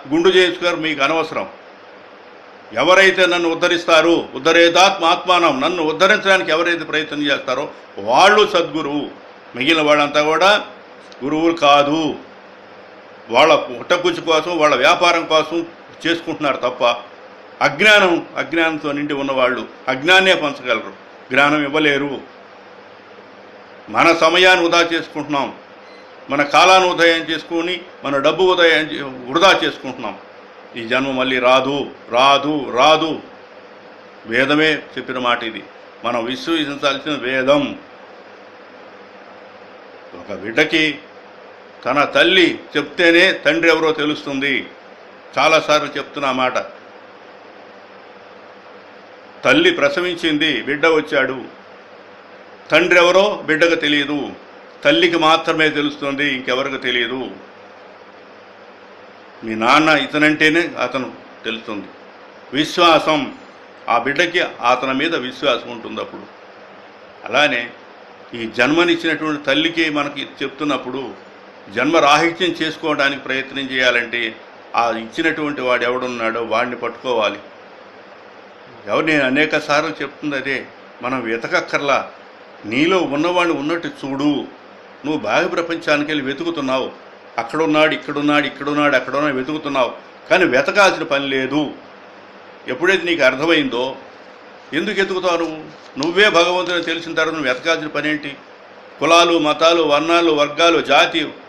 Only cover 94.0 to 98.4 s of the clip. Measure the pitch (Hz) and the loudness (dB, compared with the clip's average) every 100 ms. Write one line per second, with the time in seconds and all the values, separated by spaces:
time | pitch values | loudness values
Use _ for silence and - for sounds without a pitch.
94 | - - - - - - - 143 170 190 | -18 -20 -20 -20 -20 -20 -10 -6 -4 -4
95 | 190 185 180 170 165 156 156 - - 131 | -4 -2 -2 -2 -4 -8 -16 -20 -16 -6
96 | 143 180 214 165 170 180 175 175 165 165 | -4 2 2 4 2 0 -2 -4 -4 -6
97 | 165 160 160 160 131 127 160 165 151 147 | -6 -4 -2 -2 -4 -4 -2 -4 -4 -6
98 | 151 151 143 135 | -4 -6 -8 -16